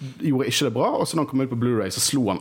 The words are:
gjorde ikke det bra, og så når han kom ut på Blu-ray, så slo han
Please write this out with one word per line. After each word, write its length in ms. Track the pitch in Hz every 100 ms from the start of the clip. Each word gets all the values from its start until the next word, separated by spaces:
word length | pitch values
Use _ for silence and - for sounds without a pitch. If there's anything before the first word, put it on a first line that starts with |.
| 135 -
gjorde 220 | 160 131 123
ikke 200 | - 139
det 40 |
bra, 120 | 113 190 -
og 120 | 165
så 80 | 165
når 80 | 143
han 40 |
kom 80 | 131
ut 60 | 131
på 60 | 120
Blu-ray, 300 | 120 117 95
så 80 | 104
slo 220 | - 139 110
han 80 | 92